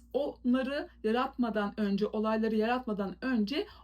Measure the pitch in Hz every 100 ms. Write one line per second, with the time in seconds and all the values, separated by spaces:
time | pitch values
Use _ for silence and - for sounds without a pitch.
0 | - 269 294 - 247 262 262 294 349 -
1 | 220 240 262 - 233 208 202 - 202 196
2 | 208 220 220 220 220 220 220 247 240 208
3 | 190 - 254 240 202 311 415 -